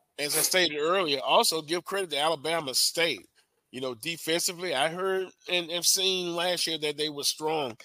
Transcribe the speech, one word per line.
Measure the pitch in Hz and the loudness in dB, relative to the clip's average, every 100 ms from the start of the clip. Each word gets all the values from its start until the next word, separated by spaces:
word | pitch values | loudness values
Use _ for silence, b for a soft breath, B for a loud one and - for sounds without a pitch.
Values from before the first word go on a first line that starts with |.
| _ - | _ -6
as | 143 151 | -2 0
I | |
stated | 147 185 170 147 | 2 4 2 2
earlier, | 156 196 165 139 123 | 2 2 2 0 4
also | 160 - 160 | 4 4 0
give | 151 175 - | -2 -4 -4
credit | 190 185 | -4 -4
to | 143 | 0
Alabama | 156 156 143 165 139 | 0 0 0 -2 -2
State. | 123 - 165 170 107 - _ _ _ _ | 0 0 2 2 0 -8 _ _ _ _
You | 120 | -6
know, | 131 | -6
defensively, | 117 156 165 - 170 - 170 180 135 | -6 -6 -6 -2 0 0 -4 -2 0
I | 156 | 0
heard | 170 190 190 185 - - | 0 -2 -2 -4 -10 -2
and | 180 165 | -2 -2
have | 175 165 | 0 2
seen | 196 190 185 175 170 | 2 2 0 0 0
last | 180 175 - | 0 0 -2
year | 160 | -2
that | 151 147 | -4 -2
they | 151 | -4
were | 143 | -2
strong. | 131 - 156 156 131 110 | -2 0 0 0 -2 -6